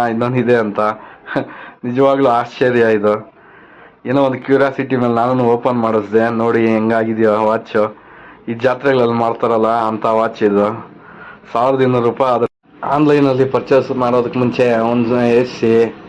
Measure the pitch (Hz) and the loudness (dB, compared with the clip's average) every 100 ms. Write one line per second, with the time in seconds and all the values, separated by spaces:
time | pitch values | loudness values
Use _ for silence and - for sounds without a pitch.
0 | 120 113 123 127 117 120 107 101 107 110 | -2 -2 -2 -2 0 0 0 -2 -2 -4
1 | - - - - - - - - 123 123 | -12 -20 -8 -8 -8 -12 -20 -14 -6 0
2 | 135 135 135 117 123 - 127 120 113 107 | 2 2 2 0 -2 -2 0 2 2 2
3 | 104 107 107 - - - - - - _ | 2 0 -4 -20 -20 -20 -20 -20 -20 _
4 | 117 135 135 127 127 139 139 135 123 131 | -4 0 0 -2 0 0 0 -2 -4 -2
5 | 123 117 120 127 120 120 131 123 113 110 | 0 0 0 0 0 0 0 0 0 -2
6 | 101 110 117 113 117 117 113 110 110 113 | 0 0 0 0 0 2 2 0 0 0
7 | 110 110 110 107 107 113 - 110 107 - | -2 0 2 2 0 -2 -2 -2 -2 -4
8 | - - - - - 117 127 123 139 131 | -20 -20 -20 -16 -10 -2 -2 0 0 2
9 | 117 117 117 117 120 113 110 117 110 110 | 2 0 -2 -2 -2 0 0 0 -2 -2
10 | 117 110 113 - 107 101 104 113 - - | 0 0 0 0 0 2 0 -2 -12 -20
11 | - - - - - 117 131 135 131 123 | -20 -20 -20 -20 -6 -2 0 2 2 2
12 | 117 113 131 120 117 _ _ - - 143 | 0 0 0 0 -2 _ _ -12 -4 0
13 | 151 147 139 127 131 123 120 135 120 127 | 2 4 2 2 0 -2 0 0 0 -2
14 | 123 123 120 127 123 120 123 113 113 120 | 0 0 0 -2 -2 0 0 2 0 0
15 | 117 123 120 120 127 - 117 113 113 - | 0 0 2 2 0 -2 2 2 2 -2